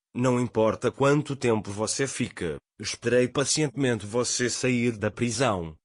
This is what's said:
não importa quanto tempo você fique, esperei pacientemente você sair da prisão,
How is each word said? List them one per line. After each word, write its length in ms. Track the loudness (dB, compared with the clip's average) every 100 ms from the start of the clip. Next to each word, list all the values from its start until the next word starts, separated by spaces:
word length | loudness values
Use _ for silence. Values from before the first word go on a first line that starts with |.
| _
não 260 | -2 2 2
importa 520 | 0 2 2 2 -2
quanto 460 | 2 4 4 0 -2
tempo 340 | 2 2 0
você 380 | -4 -4 -2 -4
fique, 480 | -2 -6 -4 -6 -6 -12 -14
esperei 500 | -10 -6 2 2 2
pacientemente 760 | 0 0 0 -2 0 0 0
você 460 | -2 -2 -2 -2 -2
sair 480 | -2 0 0 0 0
da 140 | -4
prisão, 640 | -2 -4 0 0 0 -4 -12